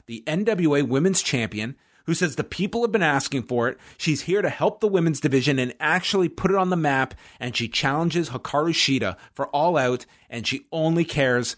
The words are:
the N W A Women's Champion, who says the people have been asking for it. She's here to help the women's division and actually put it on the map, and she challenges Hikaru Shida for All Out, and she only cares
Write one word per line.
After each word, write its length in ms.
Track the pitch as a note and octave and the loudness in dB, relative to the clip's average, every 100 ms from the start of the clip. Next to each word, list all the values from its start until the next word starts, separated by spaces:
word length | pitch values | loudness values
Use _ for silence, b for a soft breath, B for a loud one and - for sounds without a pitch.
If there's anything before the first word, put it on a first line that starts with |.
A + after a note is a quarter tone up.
| - | -14
the 160 | A2+ - | -10 -4
N 180 | D#3+ | -2
W 320 | G#3+ G3+ E3 C#3+ | 0 2 2 4
A 60 | |
Women's 400 | C3+ C3 F3+ F#3+ | 2 2 2 2
Champion, 540 | - B2+ A2 G#2 A2 C#3 b b - | 0 -2 -2 -4 -8 -10 b b -4
who 80 | |
says 220 | E3 F3 C3+ | 0 0 -2
the 80 | |
people 380 | - - G3 A#3 | -6 -4 -4 0
have 100 | A#3 | 0
been 100 | G#3 | 2
asking 420 | E3 C#3 - C#3 | 2 2 0 -4
for 260 | A2+ B2 A#2 | -2 0 0
it. 80 | - B - | -2 B -6
She's 260 | - C#3+ | -2 -2
here 180 | - G3 | 0 0
to 80 | F3 | 0
help 320 | - D#3+ - | 0 -2 0
the 80 | G#3+ | 0
women's 320 | F#3+ E3 D3 | 2 2 0
division 360 | D3+ C3+ B2+ C3+ | 2 2 2 0
and 160 | B2+ - | -2 -2
actually 480 | D3+ F3 F3+ G3+ E3+ | 0 0 0 0 0
put 240 | - F3+ | 0 0
it 60 | G3 | 2
on 120 | F#3 | 2
the 60 | F3+ | 2
map, 380 | D3+ C3+ C3 - B B | 2 0 -2 -6 B B
and 160 | B2 A2+ | -8 -4
she 140 | A#2 | -4
challenges 600 | - C#3+ C#3+ E3+ D#3+ D3+ | -2 0 0 0 0 -2
Hikaru 400 | B2 - C#3 E3 | -6 -4 0 0
Shida 440 | D#3+ - C3 G2+ F2+ B | 2 2 2 0 -4 B
for 140 | - C#3 | -8 -4
All 280 | C#3+ E3 D#3+ | 0 2 2
Out, 280 | B2+ B2+ - b _ | 2 0 -6 b _
and 160 | A#2+ A2 | -8 -6
she 220 | C#3 - | -6 -6
only 320 | E3 D#3+ E3 E3 | -2 2 2 0
cares 500 | - C3+ B2 A#2 | 0 2 2 0